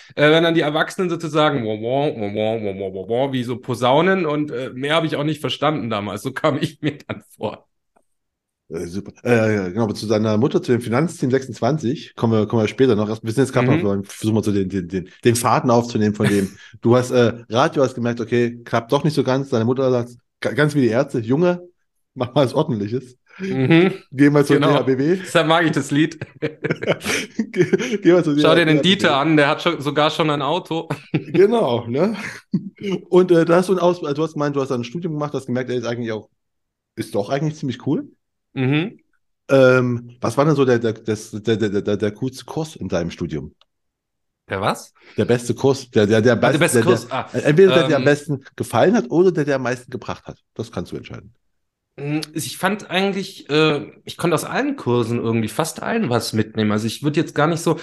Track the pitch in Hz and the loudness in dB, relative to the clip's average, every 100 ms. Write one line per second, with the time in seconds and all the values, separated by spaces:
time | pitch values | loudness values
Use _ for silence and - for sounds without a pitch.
0 | - - 147 160 170 165 151 151 170 - | -12 2 4 6 4 2 0 -2 -4 -4
1 | 180 165 165 151 151 139 107 107 113 135 | -4 -4 -2 2 2 0 -4 -4 -2 -2
2 | 147 113 101 107 110 113 104 95 98 95 | -2 -4 -6 -2 -2 -2 -6 -6 -8 -8
3 | 92 120 135 131 120 120 - 117 123 143 | -4 -2 -2 -4 -6 -8 -6 -2 2 4
4 | 180 190 156 147 147 120 127 127 143 160 | 2 0 -2 -4 -4 -6 -10 -8 -2 0
5 | 160 139 151 151 131 - 143 151 117 107 | 0 -2 -4 -4 -6 -2 -2 -2 -4 -4
6 | 101 104 135 - 156 135 156 - 151 - | -6 -8 -8 -2 -2 0 -4 -6 -8 -8
7 | - 104 - - 110 - _ _ _ _ | -12 -14 -14 -10 -10 -10 _ _ _ _
8 | _ _ _ _ _ _ - 82 85 95 | _ _ _ _ _ _ -14 -10 -8 -10
9 | - - 120 117 110 104 92 95 117 - | -12 -8 0 2 2 0 -2 -2 -4 -4
10 | 107 107 110 107 139 170 - 117 117 120 | -2 0 2 0 0 0 0 -2 0 -2
11 | 170 - 135 131 131 110 117 151 113 - | -2 -2 -2 -2 -2 -4 -2 0 -2 -6
12 | - - 113 110 104 117 107 - 131 104 | -10 -2 2 2 2 0 0 2 2 4
13 | 107 110 113 113 127 127 127 156 196 139 | 0 -4 -4 -2 0 2 2 2 0 -2
14 | 98 - 107 110 104 101 95 98 87 92 | -6 -6 -2 0 0 -2 -2 -4 -4 -6
15 | 85 - 127 117 123 131 127 120 117 110 | -8 0 2 2 2 2 4 2 2 0
16 | 107 104 104 101 95 - - - 117 123 | 0 2 2 2 -2 -8 -20 -4 4 4
17 | 123 127 117 - - 110 160 160 127 123 | 4 4 2 0 -4 0 2 2 0 0
18 | 120 117 110 120 120 120 - 117 - 143 | -4 -4 -2 0 0 -4 -8 -8 -2 0
19 | 156 151 127 131 139 120 113 131 131 123 | 0 0 0 -2 -2 -2 0 0 0 0
20 | 117 120 _ - 104 110 151 147 120 113 | -4 -14 _ -8 -6 0 0 2 2 2
21 | 151 131 110 139 180 180 180 _ _ _ | -2 -4 -2 2 2 0 -6 _ _ _
22 | _ 127 123 156 127 147 156 110 101 123 | _ -8 -2 0 2 0 -2 -2 -4 -6
23 | - _ _ - 190 131 131 165 185 - | -8 _ _ -12 -6 -2 4 6 4 0
24 | - 127 143 147 139 143 143 147 123 127 | -8 4 4 6 4 4 4 2 2 0
25 | 147 185 - 170 156 165 160 147 135 143 | 0 -2 0 0 2 2 2 0 0 0
26 | 160 - - - 151 - - 156 - - | 0 -2 -16 -8 -10 -6 -6 -6 -4 -4
27 | - - - - 226 185 165 190 254 214 | -4 -6 -6 -8 -6 0 0 0 0 0
28 | 165 180 160 147 156 165 160 151 175 196 | 4 4 4 2 4 4 4 4 4 2
29 | 170 139 151 156 143 151 175 151 139 143 | 2 2 4 4 4 2 -2 -2 -2 0
30 | 151 151 156 143 139 175 - 160 160 151 | 0 2 -2 0 -2 -4 -4 -6 -6 -10
31 | - 156 - 143 208 233 147 117 104 131 | -4 -6 -2 4 4 4 0 -2 -2 -2
32 | 196 196 - - - - 196 - 202 180 | -2 -2 -10 -14 -8 -8 -8 -10 -6 -6
33 | - 180 185 170 160 170 185 185 175 175 | 2 4 6 4 4 2 2 2 2 0
34 | 151 143 156 156 147 143 131 123 120 170 | -4 -4 -4 -2 -2 -2 -2 -4 -6 -8
35 | 175 151 147 139 - 123 123 123 117 120 | -8 -6 -6 -6 -4 -6 -4 -4 -4 -6
36 | 113 110 - _ _ _ _ _ _ - | -6 -8 -10 _ _ _ _ _ _ -12
37 | - 107 104 139 151 151 135 117 - 196 | -6 -4 -2 -2 -2 -4 -8 -6 -4 -4
38 | 294 _ _ _ _ - 131 147 196 - | -6 _ _ _ _ -4 0 0 -2 -8
39 | _ _ _ _ - 135 127 127 123 120 | _ _ _ _ 2 6 6 6 2 -4
40 | 120 - - 139 151 143 127 120 117 107 | -8 -6 -4 2 2 4 4 4 2 -4
41 | - 107 - 107 110 110 107 98 95 101 | -4 -6 -6 -8 -2 0 0 -2 -2 -2
42 | 104 104 131 - - 156 156 - 95 90 | -2 -4 -8 -8 -10 -8 -8 -10 -4 -4
43 | 85 - 85 76 78 _ _ _ _ _ | -4 -6 -6 -6 -10 _ _ _ _ _
44 | _ _ _ _ - 98 113 151 - _ | _ _ _ _ -8 -4 -2 -4 -10 _
45 | - - 107 120 120 113 135 131 - 110 | -12 -4 0 0 0 0 0 0 0 2
46 | 101 110 117 113 120 135 165 120 117 117 | 4 4 4 4 2 2 2 4 4 2
47 | - 127 - 123 156 151 196 - 156 143 | 0 -8 -6 -4 2 6 6 6 4 2
48 | 131 147 - 135 - - 117 117 160 226 | 2 0 -2 -8 -8 -10 -2 2 4 2
49 | 120 151 190 160 143 135 120 127 - 113 | 0 2 2 2 -2 -2 -2 -6 -8 -14
50 | - 87 - 78 _ - 113 95 85 80 | -10 -12 -12 -18 _ -10 -8 -8 -8 -12
51 | - - - _ _ _ _ _ _ - | -12 -18 -18 _ _ _ _ _ _ -12
52 | 143 151 156 160 - - 185 208 - 175 | -6 -6 -6 -10 -10 -6 -4 -4 -6 -2
53 | 196 196 185 - - 151 156 143 101 - | -2 -4 -10 -14 -2 2 2 0 -6 -18
54 | - - 170 156 - 185 285 277 127 120 | -18 -4 -2 -2 -2 -4 -4 -4 -2 0
55 | 113 120 113 113 107 - 160 - - 233 | 0 -2 -2 -2 -2 -4 -6 -4 -6 -4
56 | 160 117 - 110 107 110 107 107 113 - | -2 -4 -4 -4 -2 -2 0 0 -2 -4
57 | 143 151 170 - 151 160 175 160 | -4 -2 -4 -2 -2 0 -2 -4